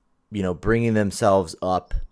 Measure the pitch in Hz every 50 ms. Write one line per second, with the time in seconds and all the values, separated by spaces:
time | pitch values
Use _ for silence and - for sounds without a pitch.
0 | _ _ _ _ _ - - 104 95 92 90 - - 104 113 117 117 117 113 107
1 | 104 101 92 - 117 104 98 98 92 82 - - - 92 92 90 - - - -
2 | - -